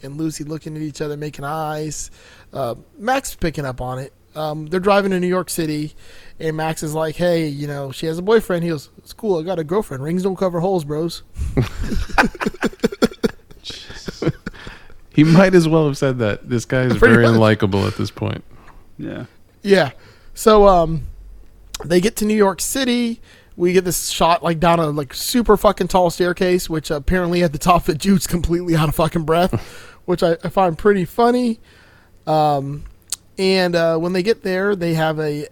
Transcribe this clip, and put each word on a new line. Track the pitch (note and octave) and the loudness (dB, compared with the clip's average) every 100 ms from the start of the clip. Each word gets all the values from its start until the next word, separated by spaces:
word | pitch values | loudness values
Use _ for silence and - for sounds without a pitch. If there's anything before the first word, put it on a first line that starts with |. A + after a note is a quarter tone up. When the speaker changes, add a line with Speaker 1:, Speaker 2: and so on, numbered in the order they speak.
Speaker 1:
and | C#3 D3 | -14 -8
Lucy | D#3+ D3+ | -6 -6
looking | D3 D#3 D#3+ D#3 | -8 -10 -10 -8
at | |
each | D#3 C3+ | -8 -6
other, | D3+ D3 | -8 -6
making | D3+ - C#3+ | -10 -10 -8
eyes. | D#3+ D3+ D3+ D#3 C#3+ - - - - - | -6 -6 -6 -8 -8 -12 -16 -20 -20 -14
Uh, | - B2 A2 - - | -8 -6 -8 -14 -8
Max | A3 C4+ - | -4 -2 -4
is | - | -6
picking | E3+ D3+ C#3 | -6 -4 -8
up | B2 | -8
on | B2+ B2+ | -8 -8
it. | C3+ - _ D#3 | -12 -16 _ -8
Um, | D#3 D3+ D#3 | -8 -8 -6
they're | F#3 | -2
driving | F#3+ G3+ G3 | 2 2 2
to | F#3 | 0
New | F3+ | 0
York | F#3 F3 | -2 -2
City, | - D#3 D3+ D3+ - - - - - | -4 -4 -4 -6 -10 -20 -20 -20 -10
and | D#3+ D#3 | -6 -4
Max | D#3+ D#3+ | -4 -4
is | D#3 | -6
like, | D#3 D#3+ D3+ | -4 -4 -2
"Hey, | F3 E3+ D#3 | 0 0 0
you | C#3+ D3 | -4 -8
know, | C#3+ C#3 | -8 -8
she | B2+ D#3+ | -6 -6
has | E3 | -4
a | |
boyfriend." | F#3 A3+ G#3+ F3 E3+ | 2 2 2 -2 -2
He | |
goes, | D3+ - _ | -4 -8 _
"It's | - | -20
cool. | - A3 F3 | -8 -2 -2
I | |
got | E3 F3 | -2 -4
a | |
girlfriend. | D3+ G3 G#3 C3 | -2 -2 -4 -6
Rings | C#3+ F3+ | -4 -2
don't | F#3+ F3+ | -2 -2
cover | F#3+ F3 | -2 0
holes, | F#3 F#3 | 0 0
bros." | C#3+ D3+ E3+ - - - - - | -2 -4 -4 -6 -12 -8 -4 0
<laughs> | A#2 - - - - - - - - - - - - - - - - - - - - - - - - - D#3+ - - - - - - - - - | 0 -2 -4 -2 0 2 2 0 -6 -4 -6 -2 -4 0 -2 0 -6 -6 -20 -20 -16 -16 -16 -16 -14 -6 -6 -6 -8 -16 -16 -20 -20 -20 -2 4
Speaker 2:
He | |
might | D#3 E3 F#3+ | 6 6 6
as | F#3 D#3+ | 6 4
well | D#3+ D3+ | 4 2
have | C#3 | 0
said | C#3 B2+ | -2 0
that. | G#2+ G2+ - | -2 -2 -4
This | B2 - | -4 -2
guy | C3 | 0
is | B2+ A2 | 0 4
Speaker 1:
Pretty | A#3+ | 6
Speaker 2:
very | E3 A#2 | 6 6
Speaker 1:
much. | A2+ A2 G#2+ | 6 4 4
Speaker 2:
unlikable | G2+ G2 G2+ | 2 0 0
at | G2+ | -2
this | G#2 | -8
point. | - G#2 - - - - - - - | -6 -8 -8 -12 -20 -20 -20 -20 -16
Speaker 3:
Yeah. | A2 G2+ - _ - _ | -12 -12 -14 _ -20 _
Speaker 1:
Yeah. | G3+ F#3+ C#3+ - - - - | 2 4 2 -4 -20 -20 -20
So, | - A3+ G#3+ G3+ | -2 4 6 8
um, | F3+ D#3+ D#3+ - - - - - - - - C#3 | 6 4 -2 -6 -12 -18 -20 -20 -20 -18 -12 0
they | F3+ | 2
get | F3+ - | 2 0
to | G#3 | 0
New | G#3+ | 2
York | G3 F3 | 2 0
City. | - C4+ B3+ A#3+ A#3 A#3 - - - - | -4 -2 0 0 -2 -6 -12 -20 -18 -2
We | F3 | 2
get | F3+ F3+ | 2 2
this | - - | -2 -4
shot, | - E3 E3+ | 0 2 2
like, | E3+ E3 | 0 2
down | E3+ E3+ | 4 4
a, | D#3 | 2
like, | D3 C#3 | -2 -6
super | - - B3 A3 G#3 | -8 -2 0 4 4
fucking | G#3+ F#3+ F3+ | 4 2 0
tall | F#3+ F3 | 2 2
staircase, | - F3+ F3+ F#3 F3+ - | 2 -2 0 2 0 0
which | D#3+ - | -6 -4
apparently | D3+ C#3+ F3+ F3 F3 | -4 0 0 2 2
at | F3 | 0
the | D3 | 2
top | F#3 E3+ | 2 4
of | - | 2
it, | D3 | 0
Jude's | F#3+ G3 - | 2 2 2
completely | E3+ D#3+ E3+ F3+ E3 | -2 0 -2 0 0
out | D#3 | 2
of | C#3 | 0
fucking | D#3 F3 | 0 0
breath, | D#3 E3 F3+ - - - - - | 0 2 2 0 -6 -18 -20 -12
Speaker 2:
<laughs> | - | -6
Speaker 1:
which | F3 | 0
I, | F3 E3 | 0 0
I | F3 | -2
find | G3 F#3 E3 | 0 0 2
pretty | G#3 G3+ E3+ | 2 2 0
funny. | - A#3 B3 B3 A3+ - - - - _ _ - | 0 2 2 0 -4 -10 -20 -20 -20 _ _ -2
Um, | D#3 D3+ C#3+ C#3 D3 - - _ - _ - | 0 2 0 -4 -10 -14 -20 _ -16 _ -4
and, | F#3+ F#3+ F3+ E3+ | 0 2 2 2
uh, | E3 E3 | 2 0
when | F3 | 0
they | F#3 | 0
get | F#3+ A3+ | 0 -2
there, | G3 F#3 G3+ G3+ | -2 -2 -2 -2
they | E3+ D#3+ | -2 0
have | D#3+ D#3 | 0 -2
a | D3+ D3 D3+ | -4 -6 -8